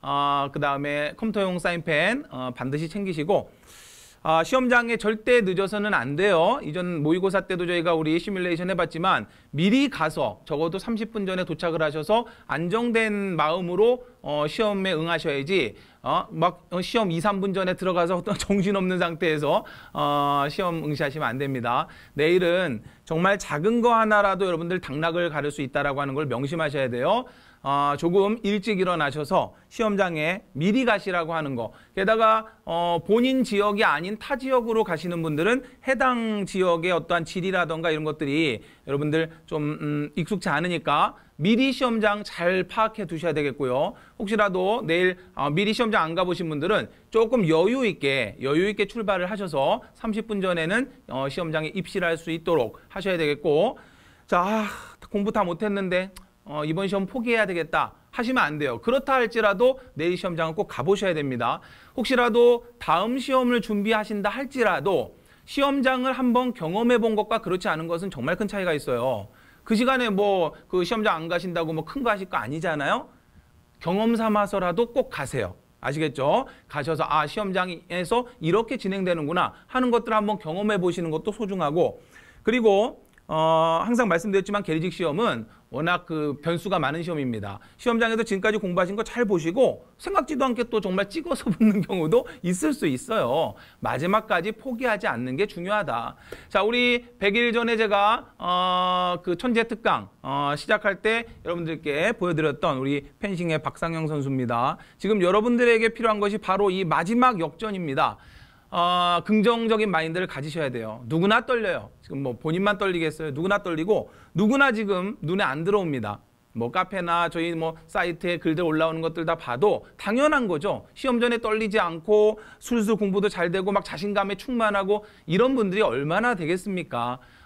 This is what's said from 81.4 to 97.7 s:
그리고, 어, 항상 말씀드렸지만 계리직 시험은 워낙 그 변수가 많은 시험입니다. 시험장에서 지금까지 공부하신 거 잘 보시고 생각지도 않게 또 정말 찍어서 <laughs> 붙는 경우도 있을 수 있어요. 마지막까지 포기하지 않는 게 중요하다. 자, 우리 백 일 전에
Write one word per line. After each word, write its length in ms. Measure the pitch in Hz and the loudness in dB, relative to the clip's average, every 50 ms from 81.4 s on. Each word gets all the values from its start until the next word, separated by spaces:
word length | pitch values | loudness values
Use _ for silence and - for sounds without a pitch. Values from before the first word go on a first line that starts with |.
| 220 190 196 185 156 143 151 175 156 117 - - - _ - - - - - - - | -6 -4 -2 -2 -2 0 2 2 2 2 0 -6 -18 _ -20 -20 -20 -20 -16 -6 0
그리고, 640 | 220 240 254 220 214 196 196 226 277 - - - _ _ _ _ | 0 2 4 6 6 6 6 4 2 -2 -10 -20 _ _ _ _
어, 540 | - 156 156 160 160 160 160 160 165 165 165 180 | -4 0 2 4 4 4 4 4 4 2 2 2
항상 220 | 220 240 226 240 | 2 2 2 4
말씀드렸지만 560 | 196 165 170 165 208 190 196 185 - 202 208 - | 4 2 2 2 2 0 0 0 0 -2 -2 -2
계리직 280 | - 156 160 170 185 | 0 -2 -2 -2 -2
시험은 540 | 165 - 175 151 143 185 240 208 135 113 110 - - _ _ - | -4 -2 -2 -2 0 0 0 0 0 -2 -6 -10 -16 _ _ -10
워낙 340 | - 127 160 175 180 175 175 | -6 -4 -2 0 -2 -2 -2
그 300 | - 160 156 151 147 139 147 | -4 -6 -4 -2 -4 -4 -4
변수가 380 | - 170 170 165 - 202 190 175 | -4 -2 -2 -2 -2 -2 -2 0
많은 240 | 143 135 151 170 160 | 0 0 -2 -4 -6
시험입니다. 560 | 175 170 147 135 127 113 107 98 101 98 - - - - | -6 -4 -4 -4 -4 -4 -6 -6 -8 -12 -12 -16 -20 -12
시험장에서 460 | - - 247 233 226 233 226 226 220 226 | -4 -2 0 2 2 2 2 2 0 0
지금까지 340 | - 196 190 190 220 214 | 0 -2 0 0 0 0
공부하신 380 | 214 208 180 175 185 185 175 196 | 0 -2 -2 0 0 0 0 0
거 80 | 220 220 - | -6 -6 -4
잘 140 | - 240 247 | -2 -2 0
보시고 640 | 202 202 165 151 165 180 269 254 165 - - - - _ | 2 2 0 0 0 2 4 4 2 2 -2 -10 -20 _
생각지도 460 | - - 370 392 370 269 - 311 247 269 | -10 -6 -2 0 0 0 0 0 0 0
않게 200 | 262 233 247 233 | 0 0 -2 -2
또 160 | - 233 214 | -2 -2 -2
정말 280 | 196 190 185 190 196 196 | -2 0 0 0 -2 -2
찍어서 400 | - 330 - 339 269 - - 226 | -4 -8 -4 -4 -4 -4 -2 -2
<laughs> 80 | 170 | 2
붙는 240 | - 226 214 196 208 | 4 4 4 4 4
경우도 460 | 160 - 196 180 156 151 - - - - - - - | 0 -2 -2 0 2 4 4 2 2 0 -10 -6 -4
있을 300 | 175 185 185 302 311 277 | -2 -2 0 0 0 0
수 120 | - 208 | 0 0
있어요. 680 | 156 127 123 - - 220 208 139 117 135 160 151 107 104 - - - - - | 0 0 -2 -2 -2 -2 0 0 2 2 0 0 -2 -4 -10 -18 -20 -14 -8
마지막까지 720 | - 110 120 131 160 180 202 220 220 - 196 170 165 214 214 | -4 -4 -2 -2 0 0 0 0 0 0 0 0 0 -2 -6
포기하지 540 | - - 262 240 226 262 233 214 196 226 | -8 -8 -8 -6 -2 -2 -2 -2 0 -2
않는 280 | 196 127 113 127 127 127 | -2 -2 -2 -4 -4 -2
게 100 | 151 208 | -2 -2
중요하다. 680 | 208 - 170 175 190 208 208 190 143 117 117 120 131 - - - - - - - - | -2 -4 -8 -6 -2 -2 -2 -2 -2 -4 -4 -4 -6 -10 -14 -18 -18 -18 -18 -8 -2
자, 140 | - 196 202 | 0 2 2
우리 420 | 220 240 247 247 247 240 240 240 - - | 2 2 2 2 2 2 0 -2 -8 -8
백 180 | - 196 208 196 | -2 0 0 2
일 180 | 233 240 240 220 | 2 2 2 2
전에 240 | 240 233 233 | 0 0 0